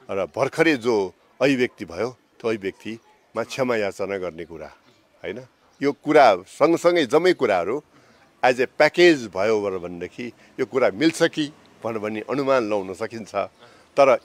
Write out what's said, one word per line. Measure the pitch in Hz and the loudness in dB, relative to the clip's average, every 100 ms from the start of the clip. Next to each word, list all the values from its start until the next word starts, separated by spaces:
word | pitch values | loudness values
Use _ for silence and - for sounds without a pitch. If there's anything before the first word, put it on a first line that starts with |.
| - | -8
र | 98 90 - | -6 -6 -2
भर्खरै | 135 - 165 143 | -4 2 2 2
जो | 117 110 92 - _ _ | 0 0 -2 -8 _ _
अभिव्यक्ति | 135 131 120 - | 0 2 -2 -4
भयो, | 92 85 117 | -14 -8 -8
त्यो | 123 _ _ 113 | -8 _ _ -6
अभिव्यक्तिमा | 110 95 - 107 113 _ _ _ 110 | -4 -6 -10 -14 -14 _ _ _ -10
क्षमा | 113 - 127 113 | -8 -4 -2 -2
याचना | 101 - 95 98 | -4 -6 -8 -6
गर्ने | 90 80 | -8 -10
कुरा, | 80 80 73 - _ _ _ _ | -16 -16 -18 -20 _ _ _ _
होइन? | - 104 127 _ _ _ | -12 -12 -16 _ _ _
यो | 143 | -4
कुरा | 131 147 151 127 90 | -4 2 6 8 6
सँगसँगै | 95 - 151 170 170 175 127 | -2 0 2 2 2 2 2
जम्मै | 151 180 | 2 2
कुराहरू | 156 123 92 87 139 - _ _ _ _ _ | 2 0 0 -2 -6 -10 _ _ _ _ _
as | 127 | 0
a | 123 120 - | 2 -2 2
package | 151 - 175 151 110 92 | 2 6 4 4 -2 -2
भयो | 104 107 101 95 | 0 0 -2 -6
भनेदेखि | 87 87 87 - 120 - _ - | -10 -10 -12 -12 -14 -16 _ -8
यो | 131 | -4
कुरा | 127 117 | 0 0
मिल्छ | 95 160 - | 2 -2 2
कि | 165 - 147 - _ _ | -2 0 -8 -10 _ _
भनेर | 110 113 | -8 -6
भन्ने | 107 107 - | -6 -8 -6
अनुमान | 131 135 135 107 | -4 0 0 0
लाउन | 104 95 | -4 -4
सकिन्छ, | 92 110 117 101 101 95 _ - _ _ - | -10 -10 -12 -8 -8 -8 _ -20 _ _ 2
तर | 139 117 | 4 4